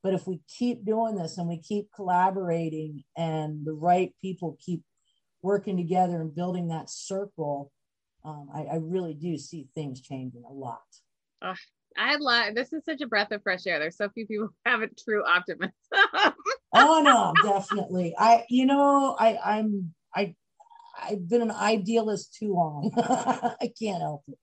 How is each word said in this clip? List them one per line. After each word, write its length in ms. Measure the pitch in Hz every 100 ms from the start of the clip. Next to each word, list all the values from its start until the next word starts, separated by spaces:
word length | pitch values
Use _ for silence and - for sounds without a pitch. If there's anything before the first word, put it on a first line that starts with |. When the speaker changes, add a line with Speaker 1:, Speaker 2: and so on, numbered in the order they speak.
Speaker 1:
but 100 | 190
if 140 | 185 -
we 140 | 175 _ -
keep 260 | 247 240
doing 320 | 202 220 226 208
this 220 | 160 185
and 100 | 170
we 100 | 170
keep 280 | - 208 208
collaborating 1080 | - 185 180 185 190 180 170 165 156 156 143 - 156
and 480 | 165 156 156 151
the 80 | 151
right 420 | 156 165 180 185 _
people 380 | 190 185 165 156
keep 220 | - 170 _ _ _ _ _ _
working 340 | 185 202 208 185
together 440 | 165 180 185 170
and 140 | 160
building 340 | 151 180 180 170
that 220 | 160 -
circle, 840 | - - 196 202 - 147 143 139 _ _ _ _ _
um, 240 | 156 147 143
I, 100 | 151
I 120 | 151 165
really 380 | 160 185 170
do 240 | 151 170 156
see 300 | - 170 131
things 260 | - 147 127
changing 400 | - 135 127 120 120
a 40 |
lot. 280 | 139 131 113 _ _ _ _ _ _
Speaker 2:
Ugh, 140 | 185 180 - _ _ -
I 180 | 233 294
love, 380 | 285 240 214
this 180 | 214 247
is 120 | 320
such 160 | 311 294
a 60 | 269
breath 240 | 214 208
of 120 | 208
fresh 240 | 202 185 185
air. 120 | 160
There's 180 | 156 -
so 120 | 208
few 160 | 226 214
people 200 | 214 220
who 220 | _ 240
have 100 | 233
a 60 | 220
true 360 | - - 214 139
optimism. 460 | 175 175 165 - _ _
<laughs> 420 | - 403 339 415 - 403 508 _ 220
Speaker 1:
Oh, 220 | 285 320
no, 320 | 294 247 202 160
definitely. 720 | 208 196 - 208 - 185 170 -
I, 260 | 220 233 -
you 160 | 247 262
know, 500 | 277 277 277 269 -
I, 200 | 226 202
I'm, 520 | 180 214 220 202 175 - _
I, 200 | 175 196 - _ _ _ - - -
I've 240 | - 202 170
been 140 | 240
an 100 | 220
idealist 840 | 202 208 220 185 226 214 202 - -
too 140 | 214
long. 380 | 180 160 147 214
<laughs> 40 | 233
I 760 | - 233 - - 240 - 240 -
can't 220 | 220 180
help 220 | 156 147 -
it. 80 | 135